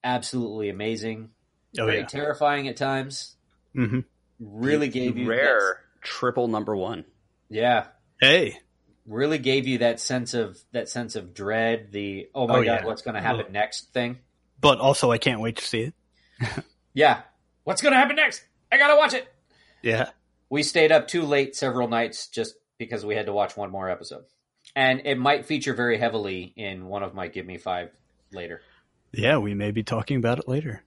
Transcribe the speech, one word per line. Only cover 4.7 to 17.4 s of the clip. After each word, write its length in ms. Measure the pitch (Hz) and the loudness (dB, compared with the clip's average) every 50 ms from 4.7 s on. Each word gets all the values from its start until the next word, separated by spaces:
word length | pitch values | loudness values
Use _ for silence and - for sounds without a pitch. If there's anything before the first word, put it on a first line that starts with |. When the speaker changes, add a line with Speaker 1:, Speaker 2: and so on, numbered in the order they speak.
| 147 151 147 135 | 2 2 2 0
Speaker 3:
The 120 | 117 127 | -2 -2
Speaker 1:
gave 160 | 127 123 117 120 | -2 -2 -2 -2
you 100 | 123 117 | -2 -2
Speaker 3:
rare 300 | 113 120 139 143 131 110 | 0 2 2 4 4 4
Speaker 1:
that 440 | 101 95 92 - _ _ _ _ - | 4 2 0 -2 _ _ _ _ -12
Speaker 3:
triple 400 | - - - - 123 120 127 120 | -12 -8 -2 -2 -2 0 0 0
number 300 | 120 113 107 107 98 110 | 0 0 -2 -2 -2 -2
one. 280 | 98 90 101 113 90 - _ _ _ _ _ _ _ _ _ | -4 -2 -4 -6 -8 -12 _ _ _ _ _ _ _ _ _
Speaker 1:
Yeah. 380 | 107 107 113 123 123 113 - - _ _ _ _ _ _ | -4 0 2 4 4 4 2 -2 _ _ _ _ _ _
Speaker 2:
Hey. 380 | - 135 147 180 170 107 - - _ _ _ _ _ _ _ _ _ | 6 6 6 6 4 2 -4 -10 _ _ _ _ _ _ _ _ _
Speaker 1:
Really 320 | - 104 113 135 151 156 151 | -10 -4 -2 0 0 0 0
gave 280 | 123 131 135 139 123 | 0 0 0 0 0
you 120 | 127 131 117 | 0 0 2
that 220 | 120 117 117 117 | 2 2 2 0
sense 340 | - - 131 127 120 113 - | -4 -4 -4 -4 -4 -4 -2
of, 240 | 123 113 101 95 - _ _ - | -2 -2 -4 -6 -16 _ _ -6
that 160 | 120 113 - | -6 -6 -6
sense 280 | - - 120 110 - | -6 -8 -8 -6 -8
of 160 | 110 95 87 92 | -10 -10 -10 -12
dread, 600 | - 101 101 107 113 113 113 117 113 110 101 101 | -8 -4 -2 0 2 2 2 0 -2 -4 -8 -8
the, 360 | 101 101 101 98 95 - - _ | -6 -6 -6 -6 -8 -10 -10 _
"Oh 120 | 135 131 117 | -2 0 2
my 80 | 117 | 4
Speaker 2:
Oh, 80 | 127 117 | 4 4
Speaker 1:
God, 160 | 113 117 113 | 4 2 0
Speaker 2:
yeah. 40 | 104 | 0
Speaker 1:
what's 180 | 113 110 104 - | -4 -6 -6 -6
gonna 200 | 127 113 107 98 | -8 -6 -4 -2
happen 240 | 113 110 110 104 | -2 -2 -2 -4
Speaker 2:
Ugh. 60 | - 95 | -6 -2
Speaker 1:
next?" 400 | 101 104 - - - - _ _ | -2 -2 -2 -4 -12 -14 _ _
thing. 260 | 127 120 120 127 127 _ _ _ _ _ _ _ _ | -4 -4 -4 -6 -10 _ _ _ _ _ _ _ _
Speaker 2:
But 180 | 131 151 135 113 | 6 6 6 6
also, 320 | 120 135 135 - - 127 | 4 2 4 4 4 2
I 80 | 117 110 | 2 4
can't 220 | - 143 127 110 | 2 0 0 0
wait 160 | 110 113 107 | -2 -4 -4
to 80 | - - | -6 -8
see 160 | - - 113 | -4 -4 -4
it. 140 | 113 139 - _ _ _ _ _ _ _ _ _ | -4 -4 -8 _ _ _ _ _ _ _ _ _
<laughs> 240 | 117 113 - - - _ _ _ _ _ _ | -6 -6 -6 -8 -12 _ _ _ _ _ _
Speaker 1:
Yeah. 300 | 131 147 143 120 - - - _ _ | 4 6 6 6 4 -2 -16 _ _